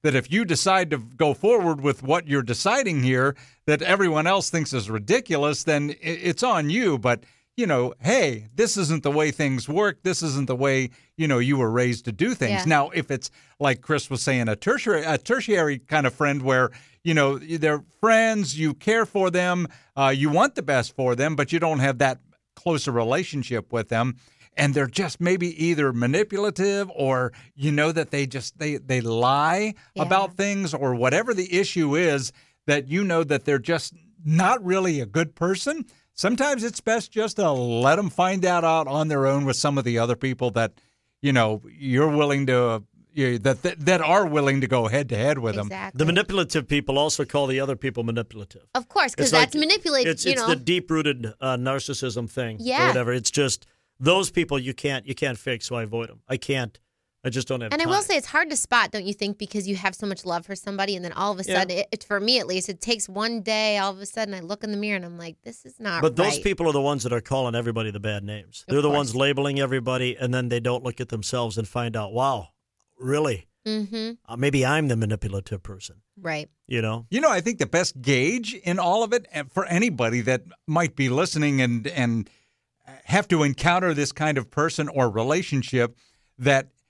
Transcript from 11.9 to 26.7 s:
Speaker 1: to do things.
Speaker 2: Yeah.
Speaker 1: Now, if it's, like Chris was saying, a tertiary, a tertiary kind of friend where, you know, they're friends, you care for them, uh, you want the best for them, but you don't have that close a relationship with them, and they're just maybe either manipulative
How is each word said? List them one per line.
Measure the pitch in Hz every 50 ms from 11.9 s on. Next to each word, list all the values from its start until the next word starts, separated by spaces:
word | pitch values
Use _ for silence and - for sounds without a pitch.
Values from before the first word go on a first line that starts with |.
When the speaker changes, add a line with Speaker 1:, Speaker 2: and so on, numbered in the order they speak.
| 123 - -
Speaker 1:
to | -
do | 110 95 165 233 254
things. | - - 120
Speaker 2:
Yeah. | 208 190 180
Speaker 1:
Now, | 165 160 147 139 147
if | - 175 147 -
it's, | 143 127 - - _ - - _ _ _
like | 143 139 131 -
Chris | - - 160 139 - -
was | 135 123
saying, | - - 135 127 117 110
a | 107 101
tertiary, | - 190 254 262 - 240 190 160 151
a | 160 156 131
tertiary | - - 233 269 196 - 208 185 160 151 143 127
kind | _ _ 151 156 139
of | 127 120
friend | - 151 143 143 143 127
where, | 135 131 127 127 123 - - - - _ _ _
you | 170 160
know, | 156 143 139 139 135
they're | - 156 165 160 151 156 151 147 147 _ _ _
friends, | - 226 226 220 226 226 220 214 196 135 127 147
you | 156 156 143
care | - - - 220 226 220
for | - - 202 190 185
them, | 170 180 180 180 180 180 175 147 - - _ _ _
uh, | 139 139 135 135
you | 135 143 151
want | 147 170 233 285 -
the | - 165
best | 139 143 127 113 - -
for | - 131 127 123
them, | 120 139 156 156 143
but | 143 135 165
you | 165
don't | 170 160 156 139
have | 131 139 135 120
that | 143 131 127 - _ _ _ _ _ _ _ -
close | - 175 165 151 - -
a |
relationship | 123 117 113 113 127 165 185 - - 143 123 - 123 113 98 _
with | - 117 107 -
them, | 117 113 120 127 123 - _ _ _ _ - _ _ -
and | 143 139 135
they're | 147 139 127
just | - - 196 160 - -
maybe | 170 180 185 190 175 175 165 156 156
either | 170 170 147 147 139 123
manipulative | 117 120 123 139 180 214 208 202 196 202 208 156 - 185 202